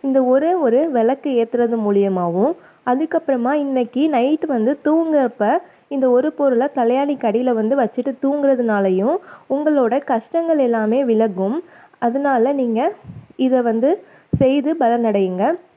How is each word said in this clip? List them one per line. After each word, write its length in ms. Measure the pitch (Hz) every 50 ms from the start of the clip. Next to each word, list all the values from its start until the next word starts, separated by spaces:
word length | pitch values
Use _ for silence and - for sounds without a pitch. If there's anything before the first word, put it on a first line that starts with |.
இந்த 220 | - 269 262 269 262
ஒரே 300 | 247 254 269 302 330 370
ஒரு 360 | 359 302 240 226 254 311 339
விளக்கு 400 | 269 240 220 226 269 269 - 294
ஏத்துறது 480 | 262 233 226 226 - 240 240 226 233 226
மூலியமாவும், 760 | 214 208 202 202 196 196 190 185 180 175 170 185 208 294 349 - - - _ _ _
அதுக்கப்புறமா 680 | 247 247 269 320 311 - 330 320 - 269 247 233 247
இன்னைக்கு 560 | 285 302 285 277 269 254 247 233 - 247 294 320
நைட் 380 | 294 240 240 269 302 311 -
வந்து 320 | 311 277 233 214 233 294 285 -
தூங்குறப்ப 580 | 294 311 330 330 320 311 294 262 233 233 - 208 208 277 359 - - _ _ _ _
இந்த 220 | 285 277 262 254
ஒரு 220 | 247 247 262 311
பொருளை 360 | 302 - 285 277 254 233 254 294 -
தலையணைக்கு 540 | 269 233 233 247 269 285 285 294 262 - 226
அடியில 240 | 202 233 254 254
வந்து 240 | 240 220 214 220 269
வச்சுட்டு 380 | 285 240 208 - - 254 277 254 -
தூங்குறதுனாலையும் 1000 | - 269 285 294 285 277 269 247 240 226 214 202 196 196 185 185 196 254 330 403 - - - - _ _
உங்களோட 540 | 262 277 302 302 302 285 247 220 226 285 285
கஷ்டங்கள் 540 | - 262 226 - _ - 330 330 330 320 294
எல்லாமே 460 | 262 240 233 226 214 214 226 269 277
விலகும். 540 | 247 226 214 220 220 185 180 190 196 254 330 359 - - - - _ _ _
அதனால 540 | - 240 233 277 277 285 269 240 226 262
நீங்க 280 | 285 277 254 240 226 220 269 349 415 - - - - - - _ -
இதை 240 | - 262 254 254 254
வந்து 280 | 240 233 220 226 226 285 349 359 - - - - _ _
செய்து 420 | - - 269 262 269 294 247 294 320
பலனடையுங்க. 680 | 330 262 226 233 240 233 226 202 202 196 180 180 180 208 277 349 370 - _ _